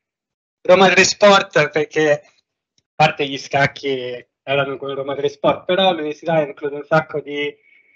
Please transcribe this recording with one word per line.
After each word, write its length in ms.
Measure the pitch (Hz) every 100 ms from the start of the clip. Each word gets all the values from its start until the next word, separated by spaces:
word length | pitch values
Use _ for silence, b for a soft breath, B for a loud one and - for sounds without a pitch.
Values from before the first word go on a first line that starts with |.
| _ _ _ _ _ _
Roma 260 | - - 190
Tre 160 | 185
Sport, 640 | 185 - 202 196 190 165 147
perché 400 | 156 147 156 151
a 720 | 147 - _ _ _ _ _ _ -
parte 320 | 156 - 143
gli 100 | 139
scacchi 880 | - 143 139 - 139 131 123 123 - _
erano 340 | - 139 139 135
con 160 | 135
Roma 200 | 139 139
Tre 140 | 139 143
Sport, 360 | - 160 135
però 280 | - 185 190
l'università 480 | 170 151 147 160 160
include 340 | 143 - 147
un 100 | 147
sacco 360 | 143 156 156 151
di, 360 | 139 147 147 - b b b